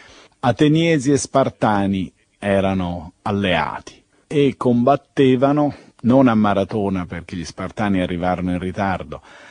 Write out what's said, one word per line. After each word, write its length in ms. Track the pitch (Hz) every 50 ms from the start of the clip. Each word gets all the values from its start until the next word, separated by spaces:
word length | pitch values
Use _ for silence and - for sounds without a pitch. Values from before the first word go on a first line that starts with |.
| - - - - - - _ _
ateniesi 720 | - 123 117 - 151 147 151 160 165 170 160 147 120 147 143
e 40 |
spartani 960 | 127 - - - 135 131 135 - - - 110 104 101 98 98 98 95 90 - _ _ _ _ _
erano 760 | - 101 101 98 98 95 95 95 95 90 87 87 85 80 87 - _
alleati 800 | - 110 101 101 101 92 87 80 76 - - - - - - _ _ _ _ _ _
e 280 | - 160 143 143 131 -
combattevano 1160 | - - 127 120 120 120 139 143 143 _ _ - - 139 127 131 120 135 139 147 151 147 143 - - - - _ _
non 260 | - 113 127 135 131
a 80 | 123 110
Maratona, 720 | 107 107 104 101 98 98 - 113 110 98 98 95 92 87
perché 320 | 82 90 85 85 - 95
gli 80 | 87 85
spartani 560 | - - - 95 90 - - 107 101 98 90
arrivarono 500 | 90 85 90 85 90 92 90 85 90 92
in 80 | 90 87
ritardo, 640 | 92 92 87 107 98 98 90 - - - 76 - - - - - - -